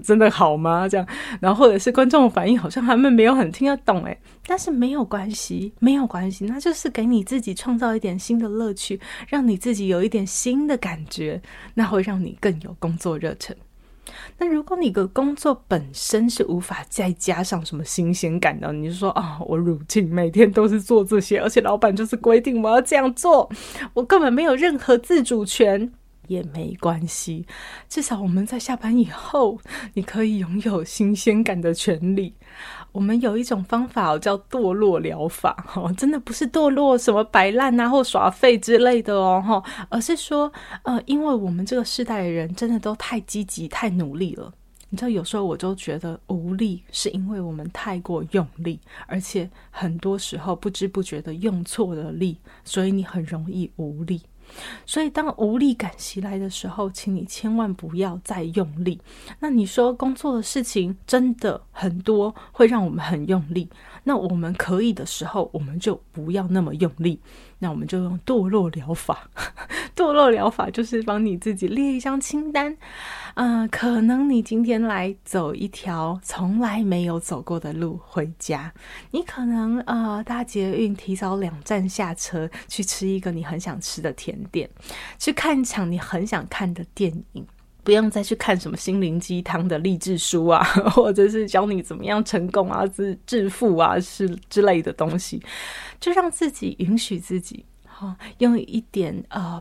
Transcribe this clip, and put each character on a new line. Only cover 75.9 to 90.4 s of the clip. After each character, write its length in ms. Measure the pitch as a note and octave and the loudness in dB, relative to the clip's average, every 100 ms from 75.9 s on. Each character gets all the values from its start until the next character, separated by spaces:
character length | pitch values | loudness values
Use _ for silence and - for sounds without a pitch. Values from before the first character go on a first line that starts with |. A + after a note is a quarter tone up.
| E3 D#3+ F#3 | -4 -4 -6
从 380 | - - F#3 G#3+ | -8 -4 0 0
来 240 | A#3+ G3+ | 0 0
没 200 | G#3 F3+ | 0 0
有 140 | F3 E3 | 0 -4
走 240 | - D3 | -6 -8
过 160 | - E3+ | -6 -6
的 140 | D#3+ | -6
路 260 | D#3 E3+ F3 - | -6 -6 -6 -8
回 260 | - D#3 E3 | -6 -6 -8
家， 340 | - D3 D#3 - - - - | -6 -6 -6 -16 -20 -20 -8
你 120 | D4 | -6
可 200 | E4+ - | -6 -4
能， 360 | B3 A#3 A3 A#3+ | -2 0 0 -2
呃， 420 | A#3+ A#3+ A3+ G#3 | -2 -2 -2 -4
搭 200 | A3+ A#3+ | -6 -6
捷 260 | A#3+ G#3 F#3+ | -6 -4 -2
运 240 | F#3+ A3 | 0 0
提 220 | G3+ - F#3+ | -2 -6 -6
早 200 | F#3+ G3 | -4 -4
两 160 | F#3 D#3 | -4 -8
站 220 | D3 G#3 F#3 | -4 -2 -2
下 280 | F#3 F#3 | -2 -6
车， 340 | E3+ - E3+ D#3+ - - | -4 -6 -6 -6 -10 -12
去 140 | - | -8
吃 240 | F#3+ - F#3+ | -6 -4 -2
一 100 | F#3+ | -2
个 140 | F#3 | -4
你 100 | E3+ | -6
很 160 | D#3 E3 | -6 -6
想 220 | F3+ D3+ | -6 -8
吃 200 | - - | -8 -6
的 120 | D#3 | -6
甜 260 | - - - C3+ | -8 -10 -10 -6
点， 180 | E3+ - - - - - - | -6 -6 -12 -16 -16 -16 -6
去 140 | - | -4
看 280 | - D#4+ C#4+ | -2 0 0
一 40 | |
场 260 | B3 - F3+ | 0 -2 -2
你 80 | F3 | -2
很 260 | - F3 | -4 -4
想 220 | G#3 F#3+ - | -2 -4 -6
看 260 | - F#3+ | -6 -4
的 120 | F3 E3 | -4 -10
电 180 | - F#3+ D#3+ - | -2 -2 -2 -12
影， 120 | - - - _ _ | -16 -18 -20 _ _
不 80 | - | 4
用 180 | G#3 A3 | 6 6
再 140 | G#3 | 0
去 140 | G3+ A3+ | -4 -4
看 200 | - F#3 | 0 0
什 120 | E3+ | 0
么 60 | D#3+ | -6
心 240 | - F#3+ | -2 0
灵 180 | F3+ E3 | 0 -2
鸡 240 | - F3+ | -2 -4
汤 240 | F3+ E3 F3 | -2 -2 0
的 120 | D#3+ | 0
励 200 | F3 F3+ | 0 -2
志 180 | F#3 F3 | -2 -2
书 300 | - F3 | 0 2